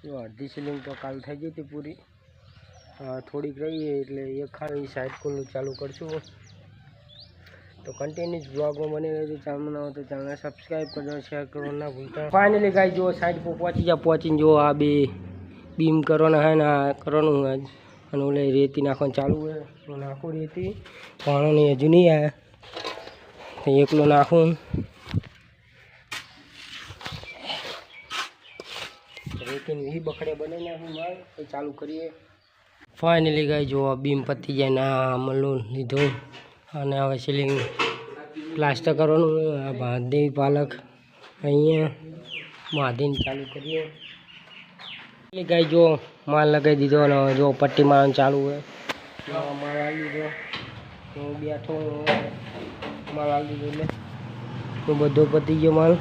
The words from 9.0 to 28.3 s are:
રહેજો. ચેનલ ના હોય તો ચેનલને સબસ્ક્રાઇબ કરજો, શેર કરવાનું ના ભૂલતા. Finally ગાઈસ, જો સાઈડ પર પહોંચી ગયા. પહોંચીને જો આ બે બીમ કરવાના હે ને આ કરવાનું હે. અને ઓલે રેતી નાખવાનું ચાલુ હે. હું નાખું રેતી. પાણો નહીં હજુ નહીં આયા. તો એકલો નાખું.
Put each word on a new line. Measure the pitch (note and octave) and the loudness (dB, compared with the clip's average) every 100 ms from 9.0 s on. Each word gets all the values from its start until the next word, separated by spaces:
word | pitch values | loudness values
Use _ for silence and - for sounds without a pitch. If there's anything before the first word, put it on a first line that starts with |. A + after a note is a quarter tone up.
| D#3 | -6
રહેજો. | D#3 D#3 D3+ | -6 -6 -8
ચેનલ | D3 C#3+ D3+ | -10 -8 -8
ના | D3 | -8
હોય | D3 | -10
તો | C#3 | -12
ચેનલને | C#3 C#3 C#3 C#3+ | -12 -10 -10 -10
સબસ્ક્રાઇબ | D3 - - D#3+ D#3 D3+ | -12 -14 -10 -8 -8 -10
કરજો, | C#3+ D3 | -10 -10
શેર | C3 D3 C#3 | -10 -10 -10
કરવાનું | D3 C#3+ C#3+ | -10 -8 -8
ના | D3+ | -10
ભૂલતા. | C3 C3+ - D3+ | -10 -12 -10 2
Finally | F#3+ G3+ G#3 G3+ | 6 6 6 4
ગાઈસ, | F#3+ F#3+ | 4 4
જો | F3 F#3 | 4 0
સાઈડ | F3+ F3 E3+ | 2 -2 -2
પર | E3 | -6
પહોંચી | D#3 F3 E3+ | -4 -2 0
ગયા. | E3+ D#3+ | 2 2
પહોંચીને | D#3+ D#3+ D#3+ D#3 | 4 2 2 4
જો | D#3 | 6
આ | D3+ D3 | 8 6
બે | D3 D3 D3 C3+ - - - - - - - | 4 2 4 2 -2 -16 -16 -18 -20 -16 0
બીમ | D#3+ D#3 | 2 4
કરવાના | D3 D#3 D#3+ D#3 D#3 | 4 4 6 6 6
હે | D#3 | 4
ને | |
આ | D3+ C#3+ C#3 | 4 2 2
કરવાનું | C#3 - D3+ D#3 C#3+ C3+ | -2 0 2 4 2 0
હે. | C3+ C#3 - - - - | -2 -8 -18 -20 -20 -8
અને | C#3+ | -4
ઓલે | C#3 C#3+ C#3 | -2 0 2
રેતી | C3+ C#3 C#3 | 2 2 0
નાખવાનું | C#3+ C3 C#3+ | -2 0 -2
ચાલુ | D3 C#3 D#3+ D#3 | 0 0 -2 -4
હે. | D#3 | -10
હું | C#3+ - - C#3+ | -14 -20 -16 -12
નાખું | C#3 C#3 E3 | -12 -12 -10
રેતી. | D#3+ D#3 F3+ F#3 G#3+ - - - - - | -8 -8 -8 -8 -8 -16 -20 -20 -8 0
પાણો | C#3+ D3+ | 2 4
નહીં | D3+ D3 C3+ | 6 4 4
હજુ | D3 | 6
નહીં | E3+ F3 | 8 8
આયા. | D#3 D3+ - _ - - - - - - - - - - - | 6 2 -4 _ -20 -18 -12 -12 -12 -16 -20 -20 -20 -20 -6
તો | - C#3 | 2 4
એકલો | C#3+ D3+ D3 | 6 4 6
નાખું. | C#3+ C#3+ E3+ E3 D#3+ - - - - - - - _ _ _ _ _ _ _ _ - - - - - - - - - - - - - - - - - - - - - - | 6 6 6 4 2 -6 -8 -8 -16 -6 -6 -6 _ _ _ _ _ _ _ _ -16 -16 -20 -20 -20 -18 -18 -16 -14 -14 -14 -16 -16 -10 -10 -10 -14 -16 -20 -12 -10 -10